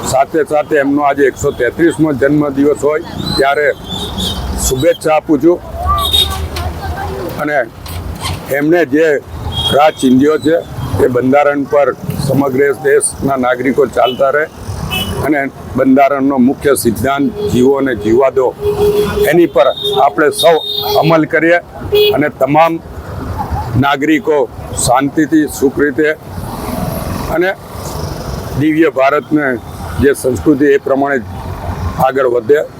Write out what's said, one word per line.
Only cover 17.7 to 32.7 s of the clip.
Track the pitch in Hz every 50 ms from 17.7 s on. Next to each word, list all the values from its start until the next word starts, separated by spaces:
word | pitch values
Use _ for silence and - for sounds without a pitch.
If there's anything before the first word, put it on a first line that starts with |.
| 139
અને | 139 139 135 123
જીવા | 104 - 107 113 123 135 135
દો, | 127 131 131 117 - - - - - - - - - - - - - - - -
એની | 151 175 170 - -
પર | 165 143 131 110 - - - 135 135 -
આપણે | 143 143 160 156 143
સૌ | 123 - - 165 170 151 - - - - - - - -
અમલ | - 160 165 160 156
કરીએ | 151 - 156 - 165 175 175 170 - - - - - 415 415 415 415 403
અને | - 147 147 - -
તમામ | 131 131 147 151 165 165 165 165 - - - - - - - - - - - - - - - - - - - 117
નાગરિકો | 131 139 143 143 139 147 156 147 - 156 151 147 127 - - - - - - - -
શાંતિથી, | - 120 131 139 143 135 160 156 139 160 156 151 127 - -
સુખ | 135 139 - -
રીતે | 143 147 131 139 156 151 156 - - - - - - - - - - - - - - - - - - - - - - - -
અને | 160 175 190 196 - - - - - - - - - - - - - - - - - - - - 127
દિવ્ય | 139 156 156 156 165 151
ભારતને | 131 131 131 135 143 147 143 147 156 151 147 135 123 110 - - - - - - - -
જે | 120 143 135
સંસ્કૃતિ, | - - 135 127 104 - 165 151 127 147
એ | 143 139
પ્રમાણે | 139 - 139 135 135 139 139 139 131 107 92 - - - - - - - - - - - - - - -
આગળ | 131 131 135 135
વધે. | 127 120 123 113 110 147 151 160 -